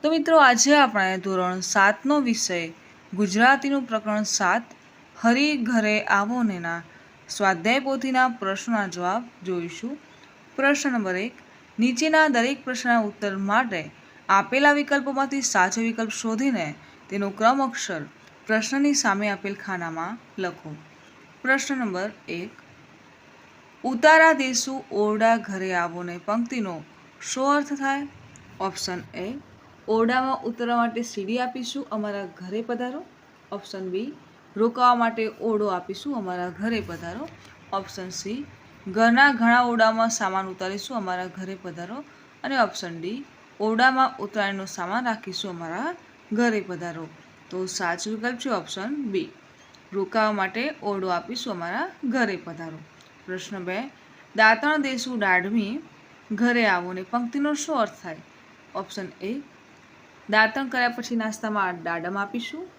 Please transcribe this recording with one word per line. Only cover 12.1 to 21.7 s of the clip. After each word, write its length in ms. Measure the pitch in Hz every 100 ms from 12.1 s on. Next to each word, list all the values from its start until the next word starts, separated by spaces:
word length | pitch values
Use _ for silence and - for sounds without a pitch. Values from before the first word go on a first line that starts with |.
| 311 311
દરેક 360 | 240 240 277
પ્રશ્નના 360 | - 240 247 240
ઉત્તર 380 | 208 208 208 196
માટે 540 | 196 214 247 185 151 - - - -
આપેલા 420 | 196 196 254 285
વિકલ્પોમાંથી 720 | 294 285 285 262 269 269 277
સાચો 400 | 247 202 185 208
વિકલ્પ 280 | 226 226 226
શોધીને 640 | - 226 220 269 233 156 147 - - -
તેનો 200 | 202 202
ક્રમ 340 | 202 220 269
અક્ષર 380 | 269 233 - 170 147 - - - -
પ્રશ્નની 460 | 220 214 277 285
સામે 360 | 277 226 196 208
આપેલ 260 | 196 196 196
ખાનામાં 600 | - 185 170 160 170 233 - -
લખો. 380 | 185 170 160 151 - - - - - -
પ્રશ્ન 360 | 254 269 269